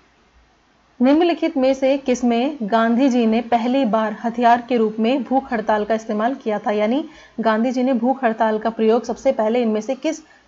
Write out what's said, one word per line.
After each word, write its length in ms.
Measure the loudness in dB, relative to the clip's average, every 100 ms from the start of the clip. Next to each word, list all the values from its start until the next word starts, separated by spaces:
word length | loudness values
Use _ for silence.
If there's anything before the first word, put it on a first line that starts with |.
| _ _ _ _ _ _ _ _ _ _
निम्नलिखित 540 | 2 4 2 2 -2 0
में 180 | 0
से 220 | 2 0 0
किसमें 600 | 0 0 0 0 -2 -4
गांधी 460 | -2 0 2 2 2
जी 180 | 2 2
ने 140 | 0
पहली 440 | 0 -2 0 0
बार 320 | 0 0 -2 -4
हथियार 400 | -6 0 2 2 2
के 80 | 0
रूप 200 | 0 0
में 220 | 0 0
भूख 300 | 0 -2 -2
हड़ताल 320 | -4 -2 -2
का 100 | 0
इस्तेमाल 400 | -4 -2 -4 -2
किया 240 | -4 -4 -4
था? 120 | -2
यानी 380 | -2 0 -2 -4 -14 -16 -4
गांधी 300 | -2 0 0
जी 120 | 0
ने 100 | 0
भूख 320 | 0 0 0
हड़ताल 340 | -2 0 0 0
का 120 | -4
प्रयोग 340 | 0 2 2
सबसे 280 | 0 -2 -2
पहले 300 | 0 0 0
इनमें 180 | 0 -2
से 140 | -4
किस 300 | -4 -4 -6 -12 -20